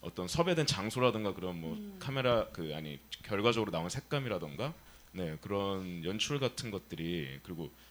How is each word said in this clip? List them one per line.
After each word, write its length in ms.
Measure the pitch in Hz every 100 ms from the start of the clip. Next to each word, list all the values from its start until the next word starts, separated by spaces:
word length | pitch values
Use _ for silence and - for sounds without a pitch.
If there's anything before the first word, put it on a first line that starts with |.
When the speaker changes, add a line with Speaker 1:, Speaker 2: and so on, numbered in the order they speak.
Speaker 1:
어떤 260 | - - 90
섭외된 380 | - 170 165 147
장소라든가 680 | - 101 127 123 110 104
그런 260 | 90 90 85
뭐 140 | 80
Speaker 2:
음. 220 | 73 104 95
Speaker 1:
카메라, 480 | 90 135 127 120 98
그, 200 | - 82
아니, 240 | 73 78 71 - -
결과적으로 460 | - 104 107 113 104
나온 200 | 87 85
색감이라든가, 840 | 101 - 147 127 98 78 71 131 165 - - -
네, 240 | 92 87 78
그런 600 | 95 101 98 95 92 87
연출 360 | 85 107 - 143
같은 300 | 131 - 120
것들이, 720 | 101 - 82 80 87 69 69
그리고 280 | - 85 76 - -